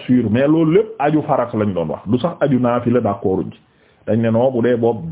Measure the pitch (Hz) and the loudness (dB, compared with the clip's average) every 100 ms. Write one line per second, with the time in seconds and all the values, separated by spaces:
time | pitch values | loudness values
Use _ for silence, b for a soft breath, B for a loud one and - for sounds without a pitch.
0 | - 127 113 117 143 160 160 185 220 - | 0 0 2 2 2 2 4 2 0 -2
1 | 143 156 151 127 120 110 104 90 80 78 | 0 0 0 -2 -2 -2 -2 -2 -4 -6
2 | 90 123 170 - 139 123 123 120 117 120 | -2 -2 -2 -2 0 0 0 0 0 0
3 | 107 98 101 92 107 - b b b b | 0 -2 -2 -4 -6 -12 b b b b
4 | - 110 117 113 127 120 123 120 117 113 | -4 0 2 2 2 0 0 2 0 -2
5 | 82 | -4